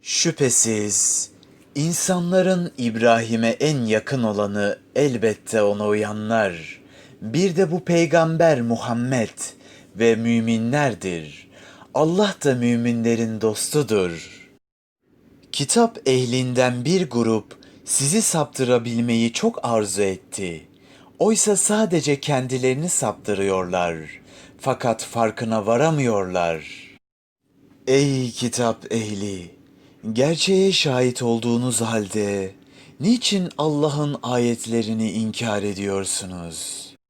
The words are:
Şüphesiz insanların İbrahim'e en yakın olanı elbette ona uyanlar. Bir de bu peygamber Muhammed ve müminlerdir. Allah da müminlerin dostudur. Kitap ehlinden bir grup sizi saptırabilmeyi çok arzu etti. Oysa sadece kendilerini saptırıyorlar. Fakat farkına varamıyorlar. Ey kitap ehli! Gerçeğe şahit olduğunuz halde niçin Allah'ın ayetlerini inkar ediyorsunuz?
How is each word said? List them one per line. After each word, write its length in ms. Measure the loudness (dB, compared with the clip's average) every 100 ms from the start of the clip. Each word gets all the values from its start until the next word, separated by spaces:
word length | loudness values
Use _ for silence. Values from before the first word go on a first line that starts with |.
Şüphesiz 1300 | -4 -2 0 2 2 2 2 0 0 0 0 -2 -4 -12 -20 -20 -12 -4
insanların 960 | -2 -2 -2 -2 2 2 2 0 -2 -4
İbrahim'e 720 | -4 2 4 4 2 0 0
en 360 | 2 0 0 2
yakın 380 | 0 0 -2
olanı 560 | 0 0 -2 0 -2 -2 -4 0
elbette 680 | 0 2 0 -2 -2 2
ona 260 | 2 2 0
uyanlar. 960 | 0 0 -4 -2 2 2 -2 -12 -18 -20 -20 -20 -14
Bir 340 | -4 0 2 2
de 160 | 0
bu 140 | 0 0
peygamber 760 | 2 4 4 2 4 4 4
Muhammed 680 | 2 -2 -2 -2 0 0 -2 -6 -14 -14 -20 -20 -20 2
ve 200 | 2 4
müminlerdir. 1300 | 2 0 2 0 0 0 0 -2 -6 -6 -8 -18 -20 -20 -20 -20 -8
Allah 420 | 0 2 2 0 2
da 120 | 0 2
müminlerin 840 | 2 2 0 0 0 0 -2 0
dostudur. 1040 | -2 -2 -2 -2 0 0 0 -4 -14 -20 -20 _ _ _ _ _ _ _ _ -20 _
Kitap 480 | -8 0 2 2 0 0
ehlinden 800 | 0 2 -2 0 2 2 0 0
bir 240 | 0 0
grup 480 | 0 2 0 -4 -20 -20 -20 -4
sizi 360 | -2 0 0
saptırabilmeyi 1120 | 0 0 -2 -2 2 2 2 -2 2 2 2
çok 320 | 2 -2 -2 0
arzu 360 | 0 0 0
etti. 680 | 0 -2 -10 -8 -8 -8 -16 _ -20 -20 -20 _
Oysa 360 | 2 2 2 2
sadece 640 | 2 2 2 2 0 -2
kendilerini 680 | 0 -2 0 0 0 0 -2
saptırıyorlar. 1040 | -2 -2 -4 -4 -2 0 0 0 -2 -2 -4 -10 -18 -20 -20 -20 -8
Fakat 440 | -4 -2 -2 -2
farkına 640 | -4 0 0 0 -2 -2 0
varamıyorlar. 1200 | 2 2 2 0 0 0 0 0 -2 -8 -20 -20 -20 _ _ _ _ _ _ _ _ 0
Ey 440 | 2 2 0 -4
kitap 600 | -4 -4 -2 -2 -2 -4
ehli! 680 | -4 -4 -6 -6 -8 -12 -20 _ _ -20 _ -6
Gerçeğe 580 | 0 0 2 2 2 4
şahit 520 | 2 0 2 0 0
olduğunuz 580 | 0 0 0 0 0 -2
halde 680 | -2 -2 -2 -2 -2 -2 -4 -10 -20 -20 -20 -4
niçin 500 | 0 2 2 -2 -2 -2
Allah'ın 600 | -2 2 0 0 -2 -4
ayetlerini 880 | -2 0 2 0 -2 -2 -2 -2 -2
inkar 520 | -2 -4 -4 -4 -2
ediyorsunuz? 1200 | -4 -4 -4 -4 -4 -6 -6 -10 -10 -10 -12 -12 -16 -20